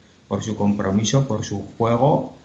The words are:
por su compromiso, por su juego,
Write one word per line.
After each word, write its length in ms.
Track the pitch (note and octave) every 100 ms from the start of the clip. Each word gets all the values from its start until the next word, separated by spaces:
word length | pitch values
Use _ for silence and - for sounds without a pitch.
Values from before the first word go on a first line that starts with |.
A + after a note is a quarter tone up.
| _ _ -
por 140 | G2+
su 140 | G#2 G#2
compromiso, 720 | G2+ G2+ F#2+ G2 A2+ C#3 C3+
por 160 | G#2+
su 220 | - G2+ - -
juego, 580 | A2+ A#2 C#3 - - -